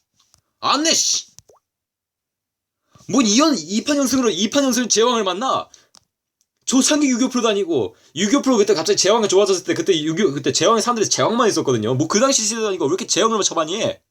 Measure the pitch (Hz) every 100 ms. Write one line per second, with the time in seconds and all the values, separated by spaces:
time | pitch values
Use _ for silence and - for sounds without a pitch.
0 | _ _ _ _ _ _ 127 247 320 -
1 | - - - - - _ _ _ _ _
2 | _ _ _ _ _ _ _ _ _ -
3 | - 220 226 214 320 233 151 208 220 285
4 | 262 262 240 165 214 285 269 240 240 -
5 | 233 233 196 180 262 147 - _ _ _
6 | _ _ _ _ _ _ - 262 254 302
7 | 294 240 254 247 226 202 175 147 101 -
8 | _ 143 202 277 262 240 208 151 160 202
9 | 185 226 208 185 202 185 170 160 165 175
10 | 151 160 202 139 139 - 165 226 208 233
11 | 185 - 139 226 254 - - 120 107 131
12 | 160 208 269 247 214 233 220 185 156 175
13 | 226 165 220 220 185 160 156 196 147 -
14 | _